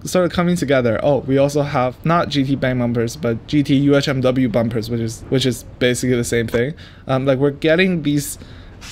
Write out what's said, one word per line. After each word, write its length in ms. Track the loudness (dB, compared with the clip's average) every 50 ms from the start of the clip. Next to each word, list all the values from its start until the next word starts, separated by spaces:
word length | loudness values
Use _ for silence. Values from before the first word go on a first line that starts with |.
| -8
sort 200 | -2 0 0 2
of 60 | 2
coming 240 | 0 0 0 0 0
together. 460 | 0 0 2 2 2 2 2 0 0 2
Oh, 160 | 2 0 0
we 200 | 0 0 2 2
also 240 | 2 2 2 0 -2
have 340 | 0 0 0 0 0 -2 -4 -2
not 240 | 0 2 2 0 0
G 160 | 0 -2 0
T 100 | 0 0
bank 240 | 0 0 0 0 0
bumpers, 380 | -2 -2 0 -2 -2 -2 -4
but 280 | -4 -4 -4 -4 -4 -4 -2
G 160 | 0 0 2
T 100 | 2 2
U 220 | 2 4 4 4
H 120 | 4 2 0
M 120 | 0 0
W 280 | 0 0 2 2 0 0
bumpers, 400 | 2 0 0 0 -2 -4 -4 -4
which 120 | -4 -4
is, 220 | -4 -4 -6 -10 -6 -2
which 160 | 0 0 2
is 200 | 0 -2 -2 -6 -14 -6 -2
basically 340 | 0 0 0 0 0 0 0
the 100 | 0 0
same 220 | 0 0 -2 0
thing. 280 | 0 0 0 0 -2 -4 -8 -14 -20 -20 -12 -6 -4
Um, 180 | -2 0 0
like, 120 | 0 2 2
we're 120 | 2 0
getting 520 | 0 0 2 2 4 4 4 2 0 0 0
these 360 | 0 0 0 -2 -4 -8 -12 -16 -18 -18 -20 -20 -20 -20 -18 -18 -10